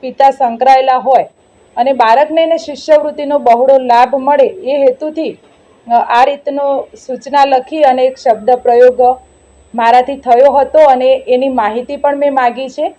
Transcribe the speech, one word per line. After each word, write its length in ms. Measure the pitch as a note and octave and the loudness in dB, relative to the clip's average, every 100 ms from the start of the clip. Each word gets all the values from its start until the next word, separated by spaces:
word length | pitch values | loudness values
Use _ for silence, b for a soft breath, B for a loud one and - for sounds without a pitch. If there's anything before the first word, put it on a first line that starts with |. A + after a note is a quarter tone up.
પિતા 280 | C4 B3 C4+ | -14 0 0
સંકળાયેલા 680 | C4 B3+ A#3 C4 C4 C4 B3+ | 2 -4 -2 2 2 2 -2
હોય 320 | A#3 B3+ D#3+ _ _ _ _ - | 0 0 0 _ _ _ _ -4
અને 160 | B3 | -4
બાળકને 500 | C4 A3+ A#3 D4+ D#4+ | 0 2 2 2 0
એને 140 | E4 E4 | 0 -2
શિષ્યવૃત્તિનો 840 | E4 C#4+ - D4+ D4+ D4 C#4+ C#4+ | -6 -14 0 0 0 -8 -4 -2
બહોળો 380 | B3 A#3 C4+ C4+ | 0 2 4 2
લાભ 380 | B3+ A#3 A#3+ C4+ | 2 2 2 0
મળે 320 | C4 C#4+ B3 | -2 0 0
એ 300 | F#3 A#3+ C#4+ | 0 -6 0
હેતુથી, 540 | C#4 B3+ D#4 D#4 D4 - _ _ _ _ - | 0 0 -8 -8 -8 -10 _ _ _ _ -2
અ, 40 | |
આ 320 | A#3 - A#3+ | -2 0 0
રીતનો 440 | C4+ C#4+ C#4+ C#4 C#4 C#4 - - - | 0 -2 -8 -6 -4 -4 -8 -16 -14
સૂચના 400 | B3 C#4 C#4+ C#4 | -12 -4 0 2
લખી 360 | C4 B3+ D#4 | 0 -2 0
અને 220 | D4 B3+ C4 | 0 2 -2
એક 120 | C4 | -2
શબ્દ 320 | C4 G#3 G#3+ | -4 -2 0
પ્રયોગ 500 | B3 B3 A#3+ B3+ B3 B3 B3+ _ _ _ _ _ | 0 2 4 4 4 0 0 _ _ _ _ _
મારાથી 420 | A#3 A#3 B3 B3+ C#4 | -4 2 2 0 -6
થયો 340 | B3+ A#3+ C#4 | 0 4 4
હતો 280 | C#4 C4 D#4 | 2 0 2
અને 440 | D4+ B3+ B3+ C4 - | 2 2 0 -2 -2
એની 220 | B3+ C4+ | -2 -2
માહિતી 480 | B3+ G#3 A3 B3+ C#4+ | -2 -4 -6 -10 -4
પણ 200 | C#4+ C#4+ | -4 -2
મેં 160 | C#4+ | -2
માગી 360 | C4+ B3 A#3 C4 | 0 -2 -4 -12
છે. 260 | C#4 D#4 | -8 -8